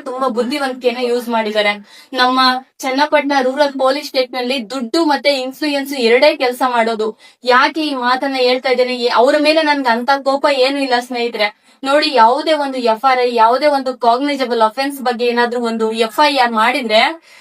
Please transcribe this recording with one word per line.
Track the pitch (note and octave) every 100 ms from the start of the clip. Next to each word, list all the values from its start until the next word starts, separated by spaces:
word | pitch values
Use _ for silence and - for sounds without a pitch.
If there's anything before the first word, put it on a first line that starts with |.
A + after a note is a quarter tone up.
ತುಂಬಾ | C4+ B3+ C4+
ಬುದ್ಧಿವಂತಿಕೆನ | A3 A#3 D4 C4 B3+ B3 B3
ಯೂಸ್ | A#3+ A#3+ A#3
ಮಾಡಿದ್ದಾರೆ. | A3+ G#3+ G#3 G#3 G#3 - - -
ನಮ್ಮ | B3+ B3+ C4 C4 B3+ B3+ -
ಚನ್ನಪಟ್ಟಣ | C4+ C4+ D4+ D4+ C#4+ C#4
ರೂರಲ್ | B3+ C#4 C#4+
ಪೊಲೀಸ್ | C#4 C4 C#4+ D4
ಸ್ಟೇಷನ್ | C4+ B3
ನಲ್ಲಿ | B3+ B3 C4+ G3+
ದುಡ್ಡು | C4+ A#3 E4
ಮತ್ತೆ | D#4 C4+ C#4+
ಇನ್ಫ್ಲೂಯೆನ್ಸ್ | C4+ B3+ C4 D4+ C#4+ C4+
ಎರಡೇ | C#4 A3+ B3 D4 D#4
ಕೆಲಸ | B3+ B3 C4
ಮಾಡೋದು. | A#3+ A3+ A3 A3 - - _
ಯಾಕೆ | B3 B3 D4 D#4+ D4+
ಈ |
ಮಾತನ್ನ | C4 A#3+ B3+ C#4 C4+
ಹೇಳ್ತಾ | B3 B3+ C4
ಇದ್ದೇನೆ? | B3 B3 B3
ಈ-, | A#3+
ಅವ್ರ | A3 B3+ D4+
ಮೇಲೆ | D4 D#4+
ನನ್ಗೆ | D4+ C#4+ B3+
ಅಂತ | A3+ B3 C#4
ಕೋಪ | C4+ C#4 D4
ಏನು | C4+ C4 C#4
ಇಲ್ಲ | C4+ A#3+
ಸ್ನೇಹಿತರೆ. | B3 A#3+ A#3 A3+ G#3 - _ _
ನೋಡಿ, | C4+ C#4+ D4+
ಯಾವುದೇ | B3+ A3+ C#4 D#4
ಒಂದು | D4+ C#4 C4
ಎಫ್ | A#3 A3 C4
ಆರ್ | B3+
ಐ, | B3
ಯಾವುದೇ | A#3 A3+ B3+ D4+
ಒಂದು | C#4 C4 B3
ಕಾಗ್ನಿಸಬಲ್ | A#3+ B3 C#4+ C#4 A#3+ A#3
ಅಫೆನ್ಸ್ | G#3+ C4 C#4 C#4
ಬಗ್ಗೆ | B3 A3+ A#3+
ಏನಾದ್ರೂ | A#3+ A#3+ A#3+
ಒಂದು | A#3 A3+ A3
ಎಫ್ | A3+ A3+ -
ಐ | D4 C#4
ಆರ್ | A#3+
ಮಾಡಿದ್ರೆ | A3 A#3 C#4 A3+ G#3+ C4 E4 _ -